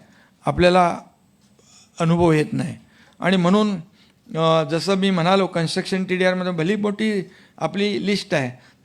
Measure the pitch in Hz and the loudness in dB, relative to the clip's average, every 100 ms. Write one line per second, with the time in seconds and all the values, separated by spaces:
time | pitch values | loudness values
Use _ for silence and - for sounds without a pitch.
0 | - _ _ _ - 139 175 180 175 - | -18 _ _ _ -4 2 4 6 4 0
1 | - _ _ _ _ _ _ _ _ - | -12 _ _ _ _ _ _ _ _ -4
2 | 165 170 170 156 151 135 131 113 - _ | 0 2 4 2 0 -4 -6 -8 -18 _
3 | _ - 170 190 175 202 214 190 156 _ | _ -6 -2 2 2 2 2 -4 -10 _
4 | _ _ - 156 160 160 151 160 156 196 | _ _ -10 -2 2 2 2 -2 -2 0
5 | 196 185 165 196 185 175 160 190 185 190 | 0 0 2 2 0 -2 -4 -4 -4 -4
6 | 185 185 185 185 180 175 160 214 208 202 | -2 0 0 0 -2 -2 -2 0 -2 -2
7 | 220 208 175 - - - 160 190 208 117 | -2 -2 -6 -12 -20 -8 -6 -2 -2 -2
8 | 185 196 - 165 127 123 - _ | -2 -4 -2 -4 -4 -8 -20 _